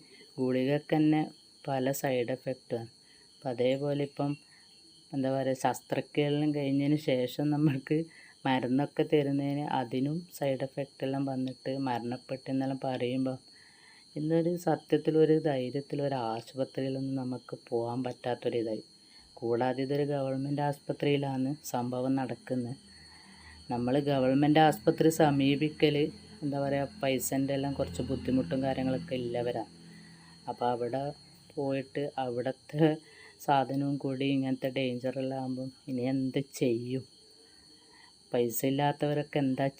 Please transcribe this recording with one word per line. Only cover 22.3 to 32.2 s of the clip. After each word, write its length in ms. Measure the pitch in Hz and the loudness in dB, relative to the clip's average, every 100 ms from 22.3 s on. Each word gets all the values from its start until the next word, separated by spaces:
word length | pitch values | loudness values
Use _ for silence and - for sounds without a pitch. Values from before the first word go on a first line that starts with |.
| 120 - 127 120 135 - - - - - - - - - | -4 -4 -4 -4 -8 -14 -20 -20 -20 -20 -20 -20 -16 -6
നമ്മൾ 240 | 123 123 135 143 | -2 2 2 2
ഗവൺമെൻറ് 520 | 139 127 135 147 151 | 2 4 4 6 8
ആശുപത്രി 460 | 156 147 - 160 160 156 | 8 6 2 4 4 6
സമീപിക്കൽ 760 | 151 139 139 139 151 - 151 147 156 - - - | 6 6 4 4 0 2 2 4 0 -4 -18 -8
എന്താ 140 | 147 139 | -4 -2
പറയുക, 340 | 139 139 139 - | -2 -2 -4 -4
പൈസേൻ്റെ 520 | 135 131 - 135 135 139 | 0 0 0 -2 0 -2
എല്ലാം 140 | 139 139 | -2 -2
കുറച്ച് 260 | 135 - 127 | -4 -4 -4
ബുദ്ധിമുട്ടും 480 | 131 - 127 127 135 135 | -4 0 0 0 0 0
കാര്യങ്ങളൊക്കെ 500 | 131 131 131 127 131 | 0 0 -2 -2 -4
ഉള്ളവരാണ്. 520 | 120 120 120 120 - - - - - - - - - | -2 -2 -2 -2 -6 -12 -20 -20 -20 -20 -20 -16 -10
അപ്പോൾ 180 | 117 120 | -2 0
അവിടെ 280 | 120 120 131 143 147 - - - | 0 -2 -2 -4 -8 -16 -20 -12
പോയിട്ട് 500 | - 139 135 131 147 143 - | -4 -2 -2 -4 -4 -4 -4